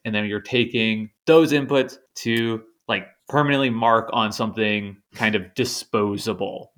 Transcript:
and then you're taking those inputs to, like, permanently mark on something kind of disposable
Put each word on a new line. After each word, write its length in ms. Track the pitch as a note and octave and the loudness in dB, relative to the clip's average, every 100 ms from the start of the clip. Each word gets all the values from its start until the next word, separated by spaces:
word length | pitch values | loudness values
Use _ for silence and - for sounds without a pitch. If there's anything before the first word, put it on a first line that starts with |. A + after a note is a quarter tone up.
| A#2 | -6
and 80 | |
then 120 | G#2+ G#2+ | -4 -2
you're 160 | G#2 | -6
taking 680 | - B2+ A#2+ A#2+ A2 G#2+ G#2+ _ - | -2 0 0 0 -2 -2 -6 _ 4
those 280 | D#3+ D#3+ | 6 6
inputs 440 | D3+ B2+ C#3+ B2+ - _ - | 2 0 0 0 -6 _ -8
to, 440 | A#2 A2+ A#2 A2+ - _ - | -2 0 0 -4 -8 _ -6
like, 200 | G2+ F#2 _ - | -4 -6 _ -4
permanently 420 | C#3+ C#3+ C#3 C3+ | 0 2 2 0
mark 400 | A2+ A2+ A2+ A2 | 0 4 4 2
on 180 | A#2+ G#2+ | 0 0
something 640 | G#2 A2 A2+ G#2+ G#2 G2+ G2 _ - | -2 -4 -2 -2 -2 -4 -12 _ -4
kind 180 | A2 | 0
of 220 | G#2+ F#2 - | 0 -2 -4
disposable 1160 | A#2 - - A2 G#2 G2+ A2 F#2+ G2 - - | -4 -4 -4 0 0 -2 -4 -4 -6 -8 -14